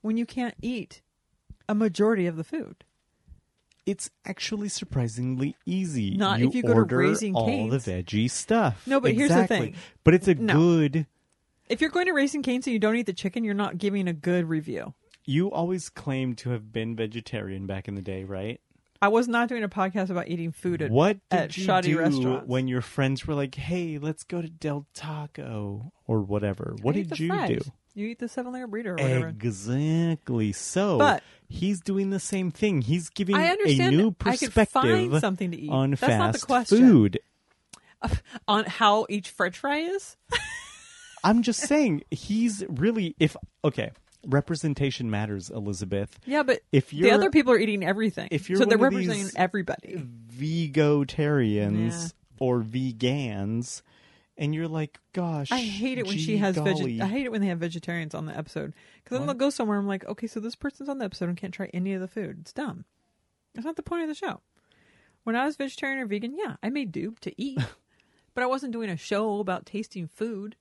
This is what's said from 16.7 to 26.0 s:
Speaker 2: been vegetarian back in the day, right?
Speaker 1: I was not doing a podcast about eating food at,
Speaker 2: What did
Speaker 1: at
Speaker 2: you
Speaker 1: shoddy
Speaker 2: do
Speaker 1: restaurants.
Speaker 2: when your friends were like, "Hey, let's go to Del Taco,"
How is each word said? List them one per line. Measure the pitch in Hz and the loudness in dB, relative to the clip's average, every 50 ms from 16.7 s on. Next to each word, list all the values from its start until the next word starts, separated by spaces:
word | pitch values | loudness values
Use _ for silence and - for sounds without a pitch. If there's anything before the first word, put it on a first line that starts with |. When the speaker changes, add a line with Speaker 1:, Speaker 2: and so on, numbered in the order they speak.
Speaker 2:
been | 110 113 113 113 117 | -6 -4 -4 -4 -2
vegetarian | 110 113 107 110 117 113 - - 110 101 95 95 95 95 95 | -4 -4 -4 -4 -8 -10 -8 -8 -6 -6 -6 -6 -6 -6 -6
back | 98 95 95 - | -6 -6 -6 -8
in | 101 | -8
the | 98 | -8
day, | 95 101 95 95 95 | -6 -6 -8 -8 -8
right? | 95 98 92 98 107 123 - _ _ _ _ _ _ _ _ | -8 -8 -6 -6 -6 -8 -10 _ _ _ _ _ _ _ _
Speaker 1:
I | - 202 | 2 4
was | 214 226 247 240 | 4 4 2 2
not | 226 233 240 233 | 0 0 0 0
doing | 254 233 214 | -2 -4 -6
a | 196 | -6
podcast | - 208 190 190 180 214 185 185 | -2 -2 -2 -2 0 -2 -2 -2
about | 185 175 - - | -2 -4 -4 -4
eating | 175 170 165 165 | -6 -4 -4 -6
food | 151 - - 180 175 160 | -8 -4 -4 -4 -2 -2
at, | 156 135 | -2 2
Speaker 2:
What | 110 131 156 196 214 196 _ _ | 4 6 6 6 4 0 _ _
did | 185 180 | 0 0
Speaker 1:
at | 151 131 156 185 | 0 0 -4 -4
Speaker 2:
you | 190 | 0
Speaker 1:
shoddy | 190 190 185 180 156 151 | 2 2 4 4 4 2
Speaker 2:
do | 160 | 2
Speaker 1:
restaurants. | 160 151 143 135 127 127 127 131 131 123 | 4 2 2 2 2 2 0 0 -2 -2
Speaker 2:
when | 123 131 131 131 | 0 0 0 0
your | 127 127 | 0 -2
friends | 120 - - - 139 135 135 127 - | -2 -4 -2 0 2 2 0 -2 -2
were | - 156 | -4 -2
like, | 143 143 135 127 | -2 -2 -2 -4
"Hey, | - - 151 175 180 175 165 156 147 | -8 -6 -4 -2 -2 -2 -4 -6 -6
let's | 143 156 156 - - | -4 -6 -6 -6 -8
go | _ - 175 | _ -6 -6
to | 165 160 | -6 -6
Del | 165 160 - 156 143 143 143 _ _ | -10 -6 -4 -4 -4 -4 -6 _ _
Taco," | - - 151 151 151 151 147 _ - 143 127 113 107 104 101 101 104 113 156 _ _ | -14 -10 -8 -8 -8 -8 -10 _ -12 -10 -8 -6 -6 -4 -4 -6 -8 -10 -12 _ _